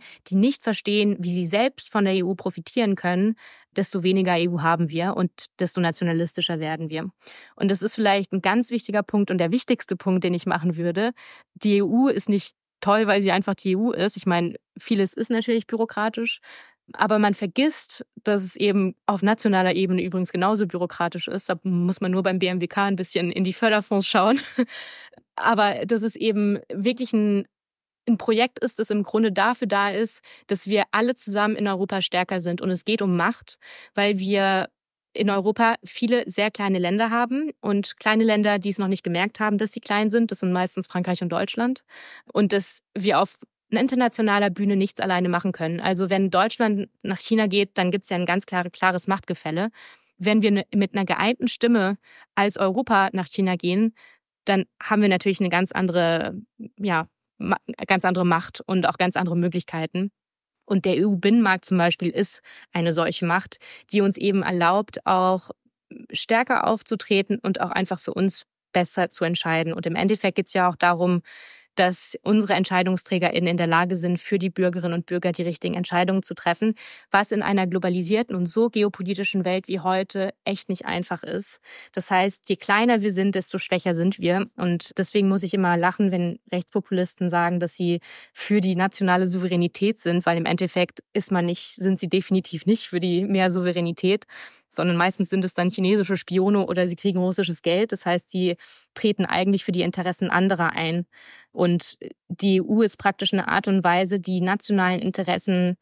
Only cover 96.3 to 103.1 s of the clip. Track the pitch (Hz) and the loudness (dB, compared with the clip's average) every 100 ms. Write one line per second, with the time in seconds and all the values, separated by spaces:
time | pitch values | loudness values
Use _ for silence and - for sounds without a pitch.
96.3 | 185 190 202 185 180 180 175 202 185 180 | 2 4 2 2 0 0 0 0 0 0
97.3 | 190 175 165 170 180 220 196 175 180 - | 0 -2 -2 0 0 0 -2 0 -2 -2
98.3 | 185 180 170 - - _ - 214 202 - | -2 0 -2 -10 -20 _ -2 0 2 0
99.3 | 170 190 196 - 175 170 - 180 - 180 | 0 2 0 0 -2 -2 -2 -4 -2 0
100.3 | 180 190 175 165 - 160 175 175 - - | 2 2 2 0 -2 -2 -2 -6 -12 -20
101.3 | - _ - 180 175 - - - - - | -20 _ 0 2 2 -2 -10 -14 -18 -14
102.3 | 180 196 185 160 214 214 - 196 | -2 2 2 2 2 2 2 -2